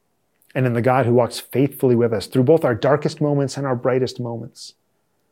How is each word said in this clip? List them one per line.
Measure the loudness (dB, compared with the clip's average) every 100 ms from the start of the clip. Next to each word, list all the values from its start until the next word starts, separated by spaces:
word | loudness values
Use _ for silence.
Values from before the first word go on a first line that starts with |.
| _ _ _ _ _
and | -2
in | -2
the | 0
God | 2 2
who | 2
walks | 2 2 -4
faithfully | -6 -2 -2 0 2
with | 2 2
us | -2 -2
through | 0
both | 4 4
our | 2
darkest | 0 0 0 -2 -2
moments | -2 0 -2
and | -4
our | -4 -2
brightest | 0 0 -2 -6
moments. | -10 -10 -14 -18 -20 _ _ _ _ _ _